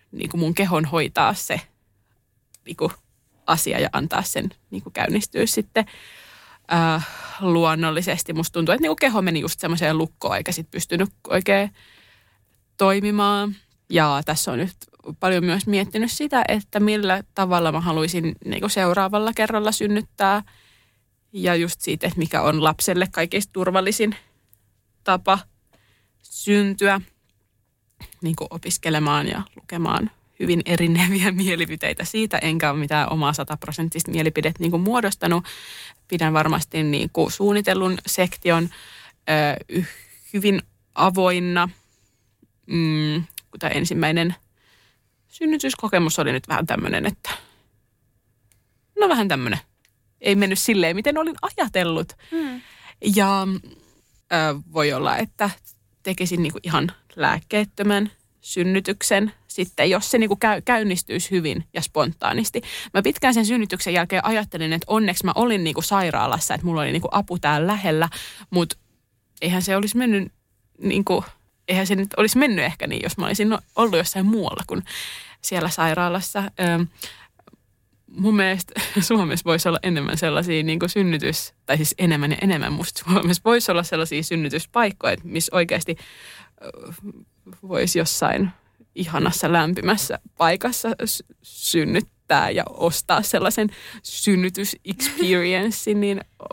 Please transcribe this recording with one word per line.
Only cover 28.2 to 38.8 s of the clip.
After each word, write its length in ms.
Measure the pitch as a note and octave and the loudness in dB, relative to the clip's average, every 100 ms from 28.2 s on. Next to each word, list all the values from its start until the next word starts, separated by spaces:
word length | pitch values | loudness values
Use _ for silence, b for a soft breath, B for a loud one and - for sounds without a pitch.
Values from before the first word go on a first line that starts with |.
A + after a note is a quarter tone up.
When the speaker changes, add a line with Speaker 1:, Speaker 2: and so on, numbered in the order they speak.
Speaker 1:
Niinku 240 | E3 D#3+ - | -4 -4 -6
opiskelemaan 760 | E3 F3+ - E3 D3+ D3 D3 D3 | -8 -6 -4 -2 0 2 0 -2
ja 140 | - G3 - | -4 -8 -18
lukemaan 540 | - E3+ E3 - A3 - _ - | -10 -4 -2 0 -2 -8 _ -6
hyvin 220 | F3 E3+ - | 0 0 2
erineviä 640 | F3 E3+ E3+ F3+ G3 F#3+ F#3 | 2 4 4 4 2 0 0
<laughs> 60 | |
mielipiteitä 640 | F#3 E3+ D#3+ D#3 C#3+ - | 0 0 -4 -4 -4 -4
siitä, 340 | E3+ A3 G#3+ - | -4 -2 0 0
enkä 320 | D#3+ D#3+ D3+ | 0 0 0
ole 80 | D3 | 0
mitään 340 | C#3+ D3+ C#3 | 0 0 0
omaa 200 | D#3+ C#3+ | 0 0
sataprosenttista 800 | D3+ C#3+ D3+ - D3+ E3 E3+ E3+ | -2 -6 -8 -8 -6 -4 -4 -4
mielipidettä 500 | D#3+ D#3 D#3 D#3 - | -2 0 0 -2 -2
niinku 160 | E3+ E3+ | 0 0
muodostanut. 680 | F#3 A#3+ G3+ - F3 E3+ B B B B B - _ | 2 0 0 -2 0 0 B B B B B -20 _
Pidän 240 | F3 D#3+ | -2 2
varmasti 500 | D#3 D#3 D#3+ - D#3+ | 2 2 0 -2 -2
niinku 480 | D3+ D3 - - D#3 | 0 0 -2 0 -2
suunnitellun 680 | - G3+ G#3 G3+ F#3+ F#3 F3+ - | 2 2 4 2 2 0 -2 -2
sektion, 640 | - F3+ - F3 E3 E3+ B | 0 0 0 2 2 0 B